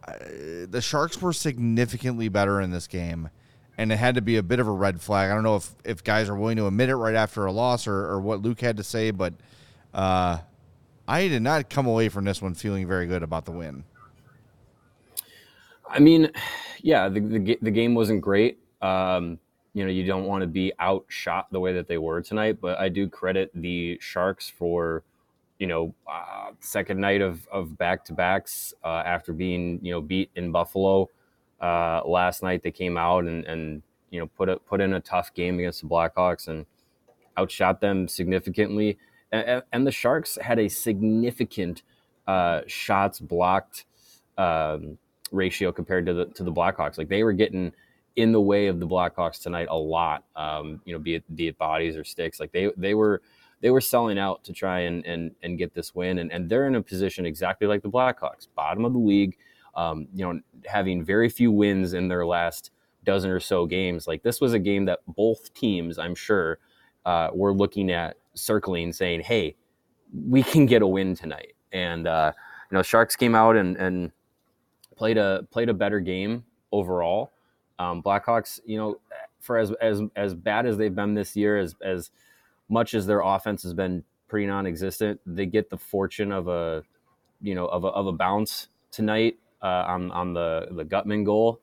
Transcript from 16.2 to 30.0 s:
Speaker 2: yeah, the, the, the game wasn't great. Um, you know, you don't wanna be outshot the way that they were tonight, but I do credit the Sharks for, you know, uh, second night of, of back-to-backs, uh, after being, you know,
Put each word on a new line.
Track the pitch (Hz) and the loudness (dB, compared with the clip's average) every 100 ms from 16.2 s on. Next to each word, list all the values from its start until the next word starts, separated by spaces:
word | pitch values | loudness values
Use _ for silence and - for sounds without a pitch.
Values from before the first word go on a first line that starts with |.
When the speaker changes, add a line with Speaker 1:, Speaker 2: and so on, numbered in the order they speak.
| 156 - - - - - | 6 2 -10 -10 -14 -4
Speaker 2:
yeah, | - 147 98 | 2 4 4
the, | 98 | 0
the, | 104 110 98 117 | 0 0 2 2
the | 110 | 2
game | 104 117 | 2 4
wasn't | 120 107 107 | 4 4 2
great. | 92 98 113 - _ _ | 2 4 4 2 _ _
Um, | 95 92 92 92 87 85 _ _ _ | 0 0 2 0 -2 -8 _ _ _
you | 104 | -4
know, | 98 | -2
you | 92 | 0
don't | 90 95 | 0 0
wanna | 95 98 90 | 0 -2 -2
be | 82 92 - | 0 -2 0
outshot | 87 95 - - - 85 - | 0 0 -2 -8 -4 -4 -4
the | 95 | -4
way | 92 | -2
that | 92 85 | -2 -2
they | 85 | -4
were | 80 82 | -2 -4
tonight, | 87 107 110 107 | -4 -2 0 0
but | 90 90 | -2 -2
I | 95 | -2
do | 90 98 | 0 -4
credit | - 92 95 95 | -2 -2 0 -2
the | 87 87 87 85 87 | -4 -6 -4 -4 -6
Sharks | - - 90 98 - | -8 -2 -2 -2 -10
for, | - 87 87 85 82 - _ _ _ _ _ | -6 -2 0 -2 -4 -8 _ _ _ _ _
you | 95 | -4
know, | 82 82 - - | -2 -4 -6 -14
uh, | 78 87 98 101 - | -12 -12 -12 -14 -14
second | - 104 95 95 | -8 -6 -4 -2
night | 101 98 | 2 2
of, | 95 85 - | 2 -2 -8
of | 98 82 78 | -8 -8 -4
back-to-backs, | 87 92 - 80 90 98 - - - - | -2 -2 -4 -2 0 0 -2 -12 -12 -10
uh, | 80 82 80 | -6 -4 -2
after | 87 - | -4 -4
being, | 80 92 90 87 85 | -6 -4 -2 -4 -6
you | 90 | -6
know, | 87 | -8